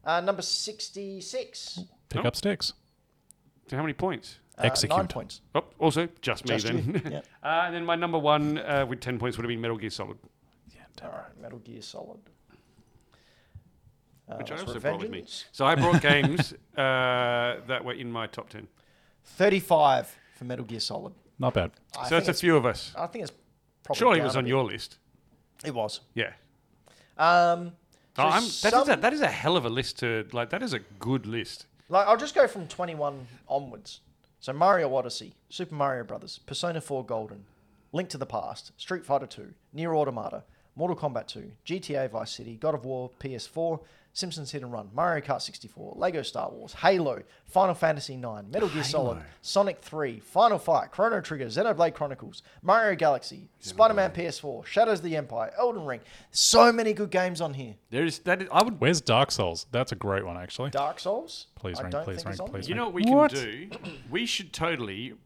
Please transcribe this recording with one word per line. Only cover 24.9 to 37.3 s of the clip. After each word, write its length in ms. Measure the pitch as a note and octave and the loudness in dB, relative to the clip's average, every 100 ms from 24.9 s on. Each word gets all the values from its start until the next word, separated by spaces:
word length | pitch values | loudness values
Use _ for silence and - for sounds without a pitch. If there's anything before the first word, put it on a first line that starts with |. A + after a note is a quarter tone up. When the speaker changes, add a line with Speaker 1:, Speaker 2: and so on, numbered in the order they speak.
| - _ _ _ _ _ _ | -18 _ _ _ _ _ _
Speaker 1:
It 100 | D3 | -6
was. 260 | A#2+ G#2+ - _ | -4 -4 -6 _
Speaker 3:
Yeah. 180 | A#2 G2+ - _ _ _ _ _ _ _ - | -4 -4 -6 _ _ _ _ _ _ _ 2
Speaker 1:
Um, 540 | D#3+ F3 F3 E3+ F3 - _ _ _ - | 6 6 6 2 -4 -14 _ _ _ 0
Speaker 3:
Oh, 40 | |
Speaker 1:
so 40 | D#3 | 4
Speaker 3:
I'm, 140 | F3+ | 4
that 40 | A3+ | 2
is 80 | - | 0
Speaker 1:
some 320 | G#3 A#3+ C#4 | 4 6 6
Speaker 3:
a, 60 | A#3+ | 4
that 160 | A#3 | 4
is 60 | D4+ | 2
a 60 | C#4 | 0
hell 280 | A#2 D3+ F3 | 2 2 2
of 80 | |
a 60 | A#2 | 2
list 300 | A#2+ B2 - | -2 -4 -4
to, 260 | B2 A2 G#2+ | -2 -2 -2
like, 180 | A#2+ A#2+ | -4 -2
that 120 | F#3+ | -4
is 120 | B3 | -4
a 60 | B2 | -6
good 460 | F#2 G2 A2+ C3+ G2+ | -8 -8 -2 -2 -2
list. 400 | A2+ G2 - - _ _ | -6 -6 -12 -18 _ _
Speaker 1:
Like, 180 | F3+ G3 | 2 6
I'll 100 | A3+ | 4
just 160 | C#4+ | 4
go 120 | D#4 C4 | 4 4
from 200 | G3+ D#3+ | 2 -10
twenty-one 580 | - F3 D#3 D3 C#3 A#2+ B2 _ | -6 -6 -2 -4 -4 -16 -20 _
onwards. 520 | C#3 C3+ A2 - - _ _ _ _ | -4 -4 -16 -18 -20 _ _ _ _
So 120 | - | -10
Mario 420 | C#3 F3+ F#3+ D3 | 2 4 4 2
Odyssey, 400 | C3 B2 - - - _ | 0 -2 -8 -12 -20 _
Super 260 | - F3+ | -10 -10
Mario 280 | D3+ C#3 B2+ | -2 -2 -2
Brothers, 340 | A#2 A2 - - | -6 -12 -12 -18
Persona 360 | - - F3 D#3+ | -10 -6 -4 -4
four 240 | - C3+ | -4 -6
Golden, 400 | B2 A2+ A2 | -4 -6 -6